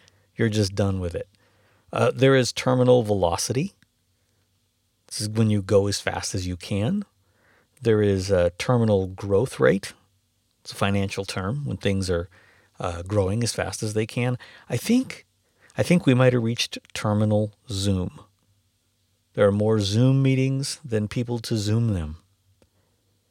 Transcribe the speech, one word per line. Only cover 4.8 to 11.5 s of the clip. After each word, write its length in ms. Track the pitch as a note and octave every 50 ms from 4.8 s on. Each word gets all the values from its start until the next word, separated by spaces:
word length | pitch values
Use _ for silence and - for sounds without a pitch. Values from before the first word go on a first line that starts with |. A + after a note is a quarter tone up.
| _ _ _ _ _ -
This 140 | - -
is 80 | G#2+ G#2+
when 220 | A2 A2+ A2+ G#2+
you 100 | G#2 G2+
go 260 | F#2+ F#2+ G#2+ G2 G2 G2+
as 120 | G2 -
fast 340 | - - - F2+ - - -
as 140 | G2+ F2+ F2+
you 80 | F2+
can. 500 | F2 - - G#2+ G2 G#2 B2+ G3 G#3 G3+ - _ _ _ _ _ _ _ _ _ _ _ _ _ _
There 200 | B2 A#2 A2 G#2+
is 300 | G#2 G2+ G2 F#2+ F#2 F#2+
a 200 | G2 F2+ F2 F2 - -
terminal 480 | - - B2+ A#2 A#2 A2 G#2 F#2+ F#2+ F#2
growth 520 | F#2 - - G2 G2+ G2 B2+ C#3 - -
rate. 340 | C3 - F#3 G3+ - - - _ _ _ _ _ _ _ _ _ _ _ _ _
It's 100 | _ -
a 40 | -
financial 500 | - G#2+ G2 G2+ G2+ G2 G2 - - G2
term 400 | - - G2 F#2 F#2+